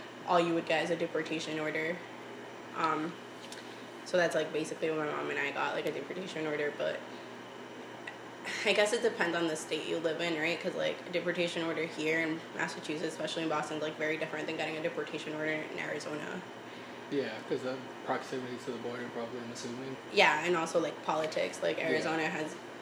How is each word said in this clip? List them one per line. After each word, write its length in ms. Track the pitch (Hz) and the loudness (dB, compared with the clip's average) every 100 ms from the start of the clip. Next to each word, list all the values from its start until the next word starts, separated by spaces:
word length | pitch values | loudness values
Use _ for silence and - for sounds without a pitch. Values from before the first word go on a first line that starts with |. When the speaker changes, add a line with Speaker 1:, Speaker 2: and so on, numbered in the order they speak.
| - - - | -12 -8 4
Speaker 1:
all 120 | 175 | 6
you 140 | 170 | 8
would 120 | 165 165 | 4 4
get 160 | 156 170 | 4 4
is 40 | |
a 60 | 165 | 2
deportation 640 | 170 160 160 160 156 156 | 2 0 0 -2 -2 -2
order. 380 | 156 156 160 175 - - - - - - - - | 0 0 -2 -2 -6 -12 -12 -12 -12 -12 -8 0
Um, 360 | 160 156 160 - - - - - - - - - - | 2 4 0 -4 -12 -12 -10 -10 -10 -12 -12 -12 2
so 120 | 180 | 6
that's, 180 | 165 165 | 6 6
like, 160 | 156 | 2
basically 360 | 151 156 - 160 | 0 -2 0 0
what 100 | 156 | 2
my 60 | 151 | 2
mom 240 | 147 147 | 0 0
and 100 | 143 | 2
I 120 | 143 | 2
got, 240 | 139 139 - | 2 0 2
like, 100 | 156 | 0
a 60 | |
deportation 560 | 143 139 147 185 156 156 | -2 -4 -4 -4 -2 0
order, 260 | 151 147 143 | 2 0 2
but 200 | 151 147 - - - - - - - - - - - - - - - - 220 | 0 0 -6 -10 -12 -12 -12 -12 -12 -12 -12 -10 -10 -10 -12 -10 -6 0 4
I 80 | |
guess 200 | 202 208 | 6 6
it 100 | 226 | 6
depends 340 | 226 - 170 170 | 4 4 2 4
on 100 | 170 | 2
the 80 | 156 | 0
state 300 | - 156 - | -2 -2 0
you 100 | 165 | 0
live 240 | 160 151 | 2 2
in, 180 | 170 156 | 2 2
right? 200 | 160 165 | 2 0
'Cause, 140 | 185 165 | -2 0
like, 220 | 156 151 - | 0 0 -2
a 40 | |
deportation 520 | 175 175 170 170 170 165 | -2 0 2 2 2 0
order 180 | 156 | 0
here 380 | 165 160 156 160 | -2 0 2 2
in 180 | 160 165 - - | 2 0 -4 -4
Massachusetts, 580 | 170 185 - 156 165 | -2 -2 -4 -2 -2
especially 300 | - 156 - | -2 -2 0
in 60 | 160 | 0
Boston, 280 | 151 151 156 | 0 0 -2
is, 60 | |
like, 140 | 151 156 | -2 0
very 200 | 156 156 | 0 0
different 300 | 160 151 156 | -2 -2 -2
than 100 | 160 | -2
getting 200 | 156 156 | -2 0
a 40 | |
deportation 540 | 160 156 147 156 156 151 | -2 -2 -4 -4 -4 -2
order 160 | 156 | 0
in 280 | 156 151 - | 0 -2 -4
Arizona. 600 | 156 151 147 151 - 185 - - - - - - - | -4 -4 -4 -4 -4 -4 -6 -12 -12 -12 -12 -12 -2
Speaker 2:
Yeah, 180 | 143 120 110 - | 0 0 -2 -2
'cause 140 | 135 | -2
the 140 | 127 131 123 - - | 0 -4 -6 -8 -2
proximity 500 | 123 - 135 123 120 - | -2 -2 -4 -4 -6 -6
to 60 | |
the 60 | 117 | -4
border, 260 | 120 120 120 | -4 -4 -6
probably, 260 | 117 113 123 | -4 -4 -6
I'm 120 | 117 | -6
assuming. 460 | 117 123 120 135 131 - | -6 -6 -6 -6 -8 -2
Speaker 1:
Yeah, 300 | 202 170 156 170 | 6 6 6 4
and 100 | 175 | 4
also, 240 | 160 175 | 4 2
like, 240 | 151 - - | 2 -2 0
politics. 540 | 156 156 - 185 - | 0 2 0 0 0
Like, 180 | 170 156 | 0 2
Speaker 2:
Yeah. 100 | 160 | 2
Speaker 1:
Arizona 380 | 160 165 160 160 | 2 2 2 0
has 280 | 165 156 - - - | 0 -4 -6 -10 -12